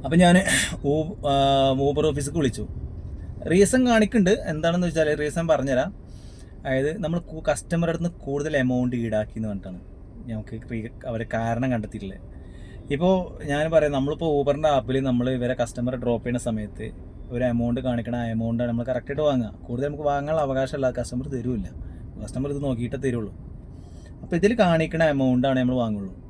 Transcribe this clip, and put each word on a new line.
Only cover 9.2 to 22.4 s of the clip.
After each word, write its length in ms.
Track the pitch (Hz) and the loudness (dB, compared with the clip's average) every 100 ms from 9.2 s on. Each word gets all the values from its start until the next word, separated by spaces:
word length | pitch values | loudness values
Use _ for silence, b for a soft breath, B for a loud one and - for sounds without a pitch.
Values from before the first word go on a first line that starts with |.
| 107 110 | -2 -6
എന്ന് 100 | 110 | -6
പറഞ്ഞിട്ടാണ് 320 | 98 95 90 - - - - 117 | -6 -10 -14 -16 -18 -18 -16 -10
ഞങ്ങൾക്ക് 280 | 110 101 113 - | -10 -8 -12 -8
റീ-, 200 | 117 110 - 127 | -8 -8 -12 -8
അവരെ 160 | 113 110 113 | -6 -4 -2
കാരണം 320 | 113 117 131 | 0 0 0
കണ്ടെത്തിയിട്ടുള്ളത്. 460 | 120 104 107 95 92 - B B B B B - | 0 -2 -8 -10 -12 -16 B B B B B -6
ഇപ്പോൾ 200 | 143 180 190 170 - 160 | 0 2 2 0 -8 -4
ഞാൻ 140 | 143 160 | 0 4
പറയാം, 180 | 160 151 139 | 4 4 2
നമ്മളിപ്പോൾ 320 | 139 151 165 147 | 0 0 0 2
Uber-ൻ്റെ 320 | 139 143 156 139 | 2 2 2 2
ആപ്പിൽ 220 | 117 131 135 | 2 0 2
നമ്മൾ 200 | 123 123 131 | 2 2 0
ഇവരെ 180 | 120 - | -2 0
കസ്റ്റമറെ 360 | 117 - 120 127 | -2 -2 -4 -2
ഡ്രോപ്പ് 200 | 120 117 | 0 0
ചെയ്യുന്ന 180 | 120 123 120 | 0 -2 -2
സമയത്ത് 400 | 110 104 - 110 - - - - | -4 -6 -10 -12 -12 -16 -16 -8
ഒരു 80 | 123 123 | -2 0
എമൗണ്ട് 280 | 120 120 120 127 | 2 0 0 0
കാണിക്കണ 280 | 120 113 120 | -2 -2 -2
ആ 80 | 117 113 | -2 0
എമൗണ്ടാണ് 340 | 113 117 120 | 0 0 0
നമ്മൾ 140 | 117 120 | 0 0
കറക്റ്റായിട്ട് 340 | 123 123 143 151 | -2 -2 2 2
വാങ്ങുക. 220 | 131 110 - - | 2 0 -6 -8
കൂടുതൽ 200 | 120 143 | -4 -4
നമുക്ക് 160 | 147 147 | -2 0
വാങ്ങാനുള്ള 300 | 143 143 160 139 | 0 0 0 2
അവകാശമുള്ള 420 | 131 135 143 127 123 | 0 0 0 0 0
കസ്റ്റമർ 260 | 120 123 139 | -4 -4 -4
തരില്ല, 340 | 131 120 117 92 - B B B - | -4 -2 -2 -4 -8 B B B -12
കസ്റ്റമർ 260 | 104 127 | -8 -4